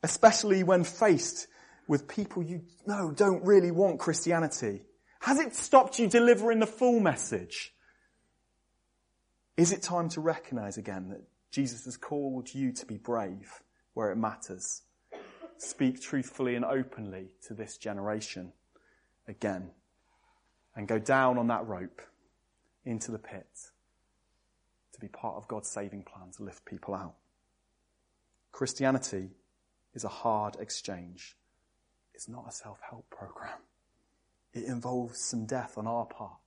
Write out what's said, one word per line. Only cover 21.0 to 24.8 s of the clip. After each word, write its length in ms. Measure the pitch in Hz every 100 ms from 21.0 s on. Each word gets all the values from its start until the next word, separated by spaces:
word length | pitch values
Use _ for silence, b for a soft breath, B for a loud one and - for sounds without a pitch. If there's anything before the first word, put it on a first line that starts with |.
| 107 135 131 123
on 80 | 117
that 200 | 113 110
rope 360 | 95 92 - - _ _ _ _ _ _ _
into 260 | - 113 110
the 80 | 110
pit 520 | - 98 - - - _ _ _ _ _ _ _ _ _ _ _